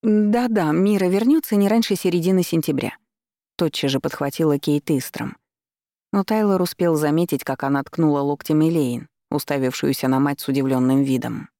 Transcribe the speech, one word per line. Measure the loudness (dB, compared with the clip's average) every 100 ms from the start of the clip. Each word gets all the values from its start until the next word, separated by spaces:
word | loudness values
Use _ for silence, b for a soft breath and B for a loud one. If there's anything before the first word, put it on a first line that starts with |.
«Да-да, | 2 2 2 2 0 0 2
Мира | 2 2 2
вернется | 2 2 4 2 2 2
не | 4
раньше | 2 2 0
середины | 0 2 2 2
сентября», | 2 -2 0 -2 -4 -10 _ _ _ _ _ -4
тотчас | -4 -2 -2
же | -2
подхватила | -4 -4 -6 0 0 2
Кейт | 0 -2 0
Истром. | -2 -2 -10 -10 -12 _ _ _ _ _ _ _
Но | -4
Тайлор | -2 0 2 0
успел | -2 0 0 2
заметить, | 2 0 0 -4
как | -6 -6
она | -2 -2
ткнула | -4 -2 0 2
локтем | -2 -4 0 2
Элейн, | 2 2 -2 -4 -10 _ _
уставившуюся | -6 -4 -2 -2 -2 -2 -2 0
на | 0
мать | 0 -2
с | -4
удивленным | -2 0 0 2 2
видом. | 2 -2 -4 -10 -12 _